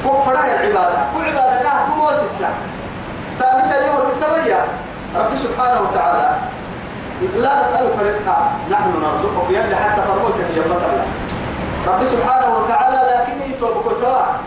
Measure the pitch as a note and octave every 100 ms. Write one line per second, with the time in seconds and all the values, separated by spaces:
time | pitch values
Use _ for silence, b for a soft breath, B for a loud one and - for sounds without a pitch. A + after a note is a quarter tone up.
0 | C4 C4+ C4 C4 C4+ A#3 G#3 G3 F3 -
1 | - D#4+ D#4 C#4 B3+ B3 A#3+ - - D4+
2 | D4+ D4 D4 - - - - - - -
3 | - - - - B3+ B3+ C4 C#4 C#4 C#4
4 | C4 B3+ D4+ D#4+ - F#4+ - - - -
5 | - - - C4+ A#3 B3 B3+ A#3+ F#3+ -
6 | - - - - - - - - - -
7 | - - F3+ A3+ C4+ C#4 - C4 B3 A3
8 | G3+ G3+ F#3 E3+ E3+ - E3 G#3 - F3
9 | D3+ - - - F3+ G3+ G#3 F#3+ G#3 G#3
10 | G3+ G3 G3 F3+ F3 D#3+ E3 F3 - -
11 | - - - - - - - - F3+ F#3+
12 | B3+ A#3+ B3 C4 - - - A3+ B3+ C4
13 | C4 B3 B3 C4+ C4+ C4 A#3 A3+ A3+ G#3
14 | A#3+ C4 - -